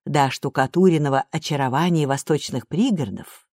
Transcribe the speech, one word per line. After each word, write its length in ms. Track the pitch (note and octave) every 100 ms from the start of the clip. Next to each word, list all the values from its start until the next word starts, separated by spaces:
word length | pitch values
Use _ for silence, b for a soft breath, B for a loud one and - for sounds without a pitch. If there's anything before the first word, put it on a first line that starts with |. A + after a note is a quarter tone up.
| -
до 260 | D3 C3+
штукатуренного 960 | - C#3 - C3 E3+ F#3+ E3 D3 C3+ -
очарования 760 | D#3+ - D3 C3+ C3+ F3 E3 C#3+
восточных 600 | C#3 - D3+ - C3 -
пригородов, 800 | D#3 C4 F#3 A2 F#2+ - - _